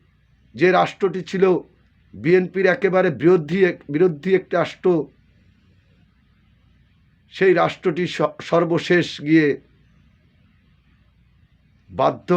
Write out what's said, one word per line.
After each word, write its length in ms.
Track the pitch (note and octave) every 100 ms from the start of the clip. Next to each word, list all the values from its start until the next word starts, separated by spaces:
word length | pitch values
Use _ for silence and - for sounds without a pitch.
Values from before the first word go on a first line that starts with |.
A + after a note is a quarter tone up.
| _ _ _ _ _ A2
যে 120 | F3
রাষ্ট্রটি 500 | F3+ E3+ - G3 F3+ E3
ছিল 120 | F#3+ F#3 E3+ - _ _ _ _
বিএনপির 540 | F#2 B2+ F#3 F3+ F#3 F#3 F3
একেবারে 340 | F#3+ F#3 F#3 B2
বিরোধী 380 | D#3 F#3 D3 F#3 F3+
এক, 80 | E3+ -
বিরোধী 380 | D3 F#3 D3 F#3 F#3
একটি 140 | F#3 F3+
রাষ্ট্র, 340 | D3+ - F#3 E3+ C3+ _ _ _ _ _ _ _ _ _ _ _ _ _ _ _ _ _ _ _ _ _ _
সেই 200 | - F#3+
রাষ্ট্রটি 500 | E3+ E3 - F#3+ D#3+ F3 -
স-, 200 | D#3 - -
সর্বশেষ 580 | E3 E3+ E3 - F3+ D#3 - C#3+
গিয়ে 200 | D#3+ D3 - _ _ _ _ _ _ _ _ _ _ _ _ _ _ _ _ _ _ _ _ _ _ -
বাধ্য 400 | F#2 D3 B2+ -